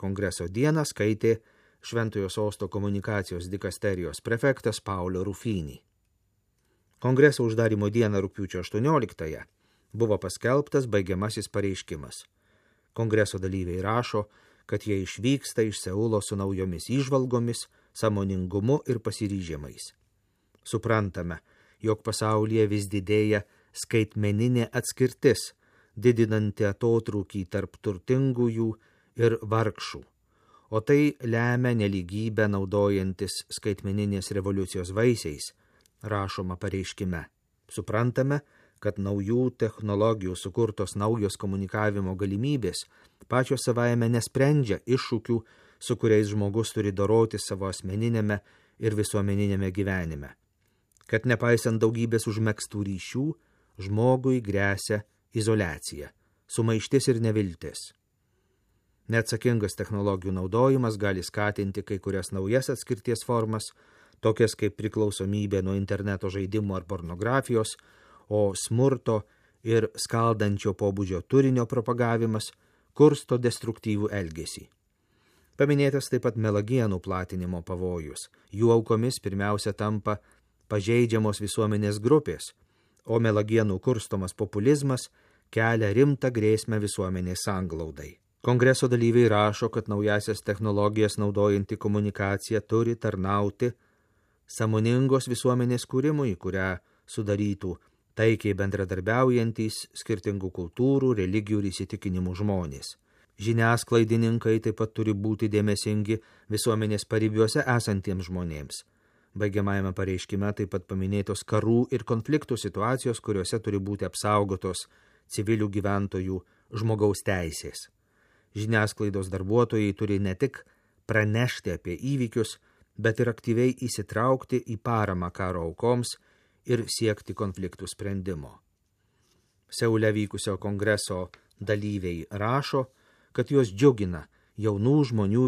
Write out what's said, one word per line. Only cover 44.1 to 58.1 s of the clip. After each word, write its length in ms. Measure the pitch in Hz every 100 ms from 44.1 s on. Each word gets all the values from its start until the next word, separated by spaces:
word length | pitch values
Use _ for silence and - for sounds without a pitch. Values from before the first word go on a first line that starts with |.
nesprendžia 680 | 120 - 131 135 151 117 92
iššūkių, 540 | - 127 - 113 113 117 - _ _ _
su 160 | - 117
kuriais 300 | 117 107 104
žmogus 460 | 104 101 107 110 110
turi 160 | 101
dorotis 560 | 95 98 113 113 104 -
savo 220 | 95 95
asmeniniame 720 | 92 95 101 117 113 104 104 - _ _ -
ir 180 | 110 107
visuomeniniame 720 | 104 104 101 101 101 98 95
gyvenime. 640 | 92 98 95 82 73 69 - _ _ _ _ _ _ -
Kad 180 | 110 127
nepaisant 560 | 117 120 117 123 113
daugybės 460 | 110 117 113 113 113
užmegztų 560 | 104 110 107 - 104 98
ryšių, 360 | 92 - 120 147 156 _ _ _ - 95
žmogui 560 | 104 123 131 131 127
gresia 580 | 104 98 98 98 - 104 - _ _
izoliacija, 800 | 117 107 110 90 73 - 71 71 _ _ _ -
sumaištis 580 | - 113 113 - 135 -
ir 120 | 113
neviltis. 640 | 113 107 98 82 76 - - - _